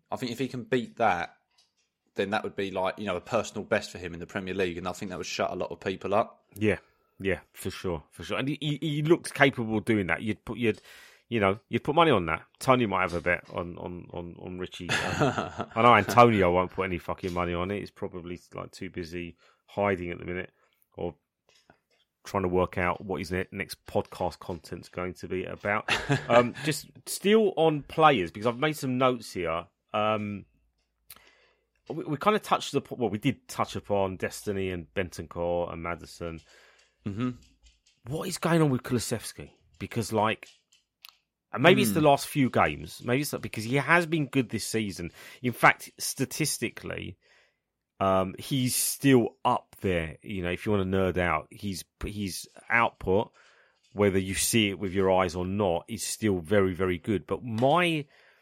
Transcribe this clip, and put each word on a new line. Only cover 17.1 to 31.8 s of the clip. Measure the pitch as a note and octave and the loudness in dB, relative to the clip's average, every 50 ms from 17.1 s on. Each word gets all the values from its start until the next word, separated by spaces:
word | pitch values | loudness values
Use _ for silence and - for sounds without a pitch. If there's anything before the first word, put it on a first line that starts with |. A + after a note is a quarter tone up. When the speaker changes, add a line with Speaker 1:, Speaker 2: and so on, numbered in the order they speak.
| E2+ - - F#2 F2 | -8 -6 -6 -4 -2
Speaker 2:
money | F2 F2 F2 F2 | -2 -2 -2 -2
on | E2+ F2+ F#2 | -2 -2 -4
it. | G2+ G2+ | -4 -6
He's | F#2+ F#2+ | -8 -10
probably, | - - G#2+ G2 F#2 F2+ E2+ E2+ F2+ E2+ - _ - | -12 -12 -12 -12 -10 -12 -12 -12 -12 -14 -14 _ -14
like, | F#2+ F#2 F2 | -14 -12 -14
too | - - G2+ F2+ | -14 -14 -14 -12
busy | - F#2 F2 D#2 E2+ F2+ F2 E2+ E2 _ _ _ _ _ _ | -10 -10 -10 -8 -8 -10 -10 -10 -12 _ _ _ _ _ _
hiding | _ - - G2+ G2+ G2 F2 F2 E2+ | _ -4 0 0 2 0 0 -2 -6
at | F2 E2 | -8 -8
the | E2+ | -8
minute, | F2 F2 F2+ - - _ _ _ _ _ _ _ _ _ | -8 -6 -6 -8 -10 _ _ _ _ _ _ _ _ _
or | - F2 F2 D#2+ _ _ _ _ _ _ _ _ _ _ _ _ _ _ _ _ _ _ _ _ _ - | -8 -8 -8 -8 _ _ _ _ _ _ _ _ _ _ _ _ _ _ _ _ _ _ _ _ _ -10
trying | - - G2+ F#2+ | -6 -2 -2 0
to | F#2 | 2
work | F2+ F2+ F2+ E2+ - G2 | 2 2 2 2 0 -2
out | F2+ F2+ F2 - G2 | -2 -2 -2 -4 -6
what | G2+ F#2 D2 | -8 -6 -6
his | F#2 D#2 | -6 -4
ne-, | F#2 F#2 F#2+ - | -4 -4 -4 -6
next | - G2 F#2 - - - _ - | -8 -8 -8 -8 -10 -14 _ -6
podcast | - G#2+ F#2+ - - - F#2+ F2 - - | -4 -4 -4 -4 -4 -6 -6 -6 -6 -8
content's | - - F#2+ E2+ - - F#2 E2+ F2 - | -10 -10 -10 -10 -12 -12 -14 -14 -14 -12
going | - F2+ F2+ F#2 F2 | -8 -8 -6 -6 -8
to | - - F2 | -10 -10 -8
be | F#2 F#2 F2+ | -6 -6 -6
about. | F2 F2+ F2 - G2+ G2+ G#2+ - - - - - - | -6 -8 -6 -4 -2 -2 -2 -2 -2 -4 -4 -2 -2
Speaker 1:
<laughs> | C#3+ - - - | -2 -2 2 4
Speaker 2:
Um, | A#2 A#2+ A#2+ A#2+ - - C3+ | 4 4 4 4 0 -6 -4
just | D3+ D3 - - - - - - - | -4 -4 -4 -8 -12 -18 -18 -12 -10
still | - - - G3 G#3+ A3 A3 F#3+ - - | -8 -2 2 4 4 6 4 4 2 2
on | D#3+ D#3+ D#3 D3 C#3 | 2 2 2 0 -4
players, | - - D#3+ D#3+ D3+ D3 A2 F2 E2 | -4 2 4 6 6 6 4 2 -2
because | - G#2 G#2 B2 | -4 -2 -2 -2
I've | A#2 A#2+ | 0 0
made | C#3+ D#3 D3+ - | -2 -2 -2 -4
some | - C3 B2+ B2+ | -4 -4 0 2
notes | C3 B2+ B2+ A#2 G#2+ - - | 2 2 2 0 -6 -10 -8
here. | G2+ F2 E2 D#2+ E2+ F2 - _ _ _ _ - | -6 -4 -2 -2 -4 -6 -8 _ _ _ _ -4
Um, | G#2+ G#2+ G#2+ A2 G#2+ G#2 G#2 G#2 G2 - - _ _ _ _ _ _ _ _ _ _ _ - - - _ _ _ _ _ _ _ _ _ _ _ _ | -2 0 0 0 -2 -2 -6 -8 -10 -12 -16 _ _ _ _ _ _ _ _ _ _ _ -20 -20 -20 _ _ _ _ _ _ _ _ _ _ _ _